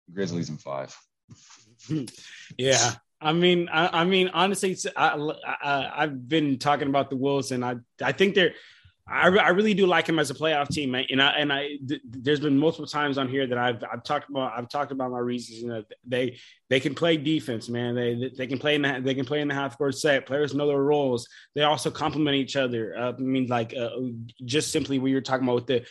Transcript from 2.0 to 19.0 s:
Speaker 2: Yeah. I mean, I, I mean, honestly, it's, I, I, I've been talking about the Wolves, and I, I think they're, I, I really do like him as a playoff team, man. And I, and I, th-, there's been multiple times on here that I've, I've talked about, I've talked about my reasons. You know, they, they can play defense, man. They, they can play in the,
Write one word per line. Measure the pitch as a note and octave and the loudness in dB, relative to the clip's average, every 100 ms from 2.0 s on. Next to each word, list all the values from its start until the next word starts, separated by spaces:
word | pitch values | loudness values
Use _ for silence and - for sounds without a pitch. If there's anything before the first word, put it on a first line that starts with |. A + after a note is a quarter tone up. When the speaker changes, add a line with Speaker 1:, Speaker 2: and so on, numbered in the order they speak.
| A#2+ - - - - - | -8 -14 -20 -20 -16 -2
Speaker 2:
Yeah. | C3+ B2 A#2+ A#2+ _ _ | 4 4 4 -2 _ _
I | D#3 | 0
mean, | E3+ F3+ F3 F3 | 4 4 4 2
I, | D#3+ F3 E3 | 2 2 2
I | |
mean, | F3 F#3+ F#3 | 2 4 2
honestly, | E3 F#3+ F#3+ F#3+ | 2 2 2 -2
it's, | F3+ F#3+ C3 | -2 -6 0
I, | D3+ D3+ D3+ - - | 2 2 -4 -6 -8
I, | - C#3+ C#3 B2+ C#3+ | -6 -2 -2 -2 -2
I've | D3+ C3+ B2 | -2 -2 -2
been | D#3+ D3 C3+ | 0 2 0
talking | C#3+ C#3+ C#3+ | 2 2 2
about | C#3 C3+ | 0 0
the | C3 | 0
Wolves, | C#3 C#3 B2 | 0 0 0
and | B2+ B2 | -4 -4
I, | B2 - - | -6 -10 -6
I | B2+ | -4
think | - G3 D#3+ | 2 4 4
they're, | - - - - - _ - | 2 0 -12 -20 -20 _ -6
I, | C3 E3 | 2 6
I | F#3 D#3+ | 6 6
really | F3+ G#3+ G3 | 4 4 4
do | F#3 | 4
like | E3 D#3+ | 4 2
him | D#3+ | 2
as | C#3+ | 0
a | |
playoff | C3+ D#3+ D3 C#3+ | 0 0 0 0
team, | D#3 C3+ | -2 -2
man. | B2+ C3 | -2 0
And | C3 | 4
I, | C#3 | 4
and | D3+ D3 | 4 0
I, | C#3 C#3+ C#3+ C3 | -2 -4 -8 -6
th-, | C#3+ | -8
there's | A#2+ B2+ B2+ D3 | -8 -6 0 0
been | D3 C#3 | 2 4
multiple | D#3 D#3+ D3 | 2 0 -4
times | D3 D3 C3+ | -2 -2 -2
on | C3 | -2
here | C#3 C3+ | -2 -2
that | B2 | 0
I've, | B2 A2+ | 0 -2
I've | A2+ A#2+ | -6 -10
talked | - D3 - | -4 -4 -4
about, | C#3+ B2+ A#2 | -4 -4 -6
I've | A#2 | -6
talked | D3 C3 | -4 -4
about | C3+ B2+ | -4 -6
my | B2 | -4
reasons. | B2 B2 A2+ A2+ | -4 -4 -8 -12
You | A#2+ | -8
know, | A2+ G#2+ - - | -8 -10 -16 -6
they, | B2+ B2+ A#2+ - - - | -2 -2 -6 -18 -20 -2
they | C3 | 0
can | D3+ C3 | 0 0
play | E3+ D#3+ | 0 0
defense, | C#3 D#3 A#2+ A2+ A2+ | 0 -2 -2 -6 -6
man. | A#2+ A#2+ | -6 -4
They, | B2 A#2+ A#2+ C3 C3 | -2 -2 -4 -6 -6
they | B2 | -6
can | C3+ | -2
play | D3+ | 2
in | D3 | 2
the, | C#3 C3 | 0 -2